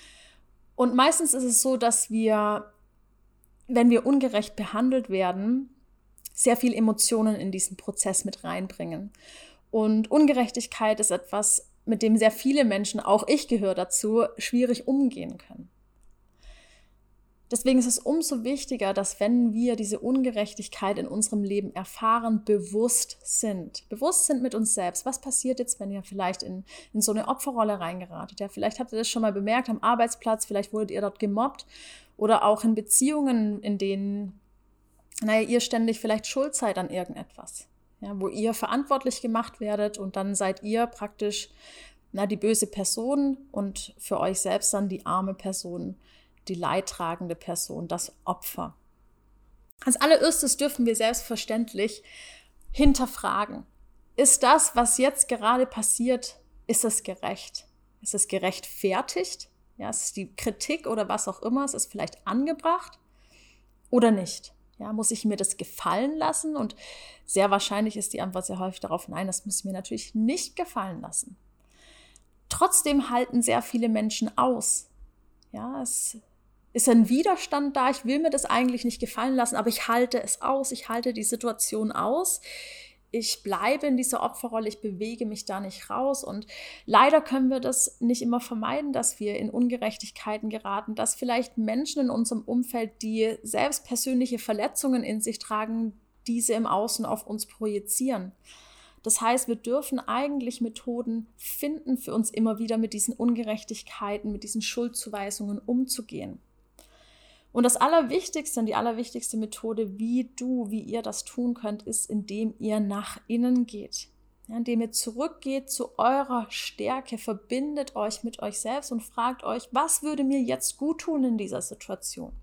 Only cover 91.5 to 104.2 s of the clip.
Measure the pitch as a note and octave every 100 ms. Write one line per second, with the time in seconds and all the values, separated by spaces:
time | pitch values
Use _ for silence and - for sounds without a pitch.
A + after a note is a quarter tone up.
91.5 | - A3 A3+ D4 D4+ B3+ A3+ A#3 A3 G#3+
92.5 | A#3+ B3 A#3+ A3 - A3 A3 A3 A3+ G#3+
93.5 | - C#4+ C#4+ - A#3+ - B3+ B3 A#3+ -
94.5 | G#3+ B3+ - C#4 B3+ - G#3+ A3+ A3 -
95.5 | G#3+ A3 A3+ A3+ G#3 _ _ - A#3 A#3
96.5 | A3+ A3+ F3+ A3+ - A3 A3 - G#3+ -
97.5 | - A3 G3+ G#3 - B3+ A3+ F#3 - -
98.5 | - - - - _ A3 - A#3 B3+ B3+
99.5 | A#3 A#3 C4 C#4 B3+ - A#3 C#4+ C#4+ A#3+
100.5 | B3 A#3 A3+ - A#3+ A#3 A3+ A3 _ -
101.5 | - D4 D#4 C#4+ B3+ - A3 A3 - A3
102.5 | A3 A3+ A3+ A3+ G#3+ A3 A#3 A#3+ A#3 A3
103.5 | G#3+ - A3 - - G3+ G#3